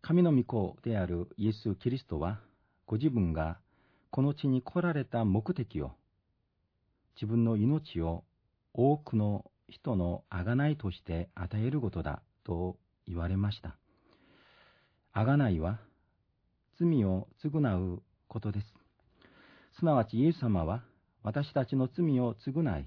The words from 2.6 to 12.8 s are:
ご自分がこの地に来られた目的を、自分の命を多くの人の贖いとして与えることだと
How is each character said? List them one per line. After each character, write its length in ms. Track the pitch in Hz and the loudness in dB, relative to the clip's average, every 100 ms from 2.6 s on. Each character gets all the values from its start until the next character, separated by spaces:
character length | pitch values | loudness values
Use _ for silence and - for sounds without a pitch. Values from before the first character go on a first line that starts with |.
| _ _ - | _ _ -6
ご 120 | 110 | -2
自 120 | 151 | 0
分 240 | 120 87 | 2 0
が 240 | 78 80 85 _ _ _ _ _ | 0 -4 -6 _ _ _ _ _
こ 100 | - | 0
の 140 | 139 143 | 0 0
地 120 | 143 | 0
に 140 | 127 | 0
来 180 | - 180 | -2 -2
ら 140 | 175 | 0
れ 120 | 147 127 | -2 -2
た 200 | 117 110 | 0 2
目 300 | 98 107 180 | 2 0 -4
的 260 | 117 78 | -4 -6
を、 120 | 69 - _ _ _ _ _ _ _ _ _ _ _ - | -6 -10 _ _ _ _ _ _ _ _ _ _ _ -10
自 100 | 107 | 0
分 200 | 117 113 | 2 2
の 120 | 110 | 4
命 420 | 113 156 156 85 | 2 0 -2 -4
を 220 | 82 85 - _ _ _ _ - | -2 -4 -10 _ _ _ _ 2
多 240 | 131 147 | 2 2
く 160 | - 110 | 0 0
の 340 | 104 101 - _ - | 0 -2 -8 _ -20
人 260 | - - 101 | -10 -4 0
の 280 | 87 90 _ | 0 -4 _
贖 440 | 95 95 123 147 | -6 -2 0 0
い 40 | 147 | -2
と 140 | 98 | -6
し 120 | 90 | -8
て 260 | - 82 85 | -6 -6 -6
与 240 | - 87 104 | -8 -6 -2
え 140 | 120 | -2
る 100 | 147 | -2
こ 80 | 113 | -2
と 140 | 87 | -4
だ 180 | 76 73 _ _ | -6 -8 _ _
と 340 | - 85 90 - | -8 -4 -4 -8